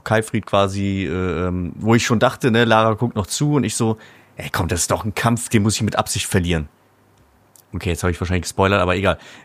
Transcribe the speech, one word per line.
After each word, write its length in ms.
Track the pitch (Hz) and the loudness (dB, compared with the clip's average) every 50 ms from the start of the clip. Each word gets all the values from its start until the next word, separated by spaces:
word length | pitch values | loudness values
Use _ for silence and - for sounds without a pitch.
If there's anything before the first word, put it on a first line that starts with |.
| - | -2
Keifried 420 | - 110 110 110 - - 107 - | 0 0 0 0 0 -4 -6 -4
quasi, 600 | - - 98 101 98 98 101 98 101 98 95 95 | 0 2 2 2 2 0 -2 -2 -2 -2 -2 -2
äh, 420 | 69 82 92 92 92 80 82 90 | -4 -2 -2 -2 -2 -2 -2 -2
ähm, 260 | 90 90 90 87 85 - | -2 -2 -4 -6 -6 -8
wo 180 | - 101 110 117 | -2 2 4 4
ich 100 | 117 - | 4 4
schon 140 | - 120 101 | 2 2 2
dachte, 320 | 120 127 - - - 123 | 2 2 0 0 0 2
ne, 140 | 110 117 120 | 4 4 4
Lara 280 | 113 110 110 110 110 107 | 4 4 4 4 4 2
guckt 220 | - 123 117 - | 0 -2 -2 -2
noch 120 | 107 92 | -4 -4
zu 260 | - - - 147 147 147 | -4 -4 -2 0 0 2
und 100 | 139 98 | 2 0
ich 120 | 107 - | 0 -2
so, 220 | - 117 110 107 - - - - - - _ _ | -2 0 0 -2 -2 -8 -16 -20 -20 -20 _ _
„Ey, 140 | - - - | -14 -10 -6
komm, 160 | - - 87 | -4 -4 -2
das 140 | 80 92 82 | -2 -2 -2
ist 100 | - - | -2 -2
doch 140 | 92 85 95 | -2 -2 -4
ein 80 | 107 - | -4 -4
Kampf, 340 | - - 117 120 113 - - | -2 0 0 0 0 0 0
den 140 | - 107 101 | 2 2 2
muss 120 | 110 - | 2 2
ich 60 | - 113 | 0 -2
mit 120 | 101 - | -2 0
Absicht 300 | - - - - 101 - | -2 -4 -4 -4 -6 -4
verlieren.“ 420 | - - 98 87 85 85 80 76 - _ _ _ _ _ _ _ _ _ _ _ _ _ _ _ _ _ - _ _ - | 0 0 0 2 2 0 -2 -2 -6 _ _ _ _ _ _ _ _ _ _ _ _ _ _ _ _ _ -20 _ _ -10
Okay, 160 | 90 92 98 | -6 -4 -4
jetzt 120 | 82 - - | -2 -2 -2
habe 80 | 90 | -2
ich 80 | 85 - | -2 -2
wahrscheinlich 240 | 92 82 92 90 - | -2 -2 -2 -2 -2
gespoilert, 380 | - - - 95 95 101 98 | -4 -2 0 2 2 2 2
aber 140 | 90 90 90 | 2 2 0
egal. 240 | 98 95 92 - - - - - - | 2 0 0 0 -2 -6 -14 -20 -20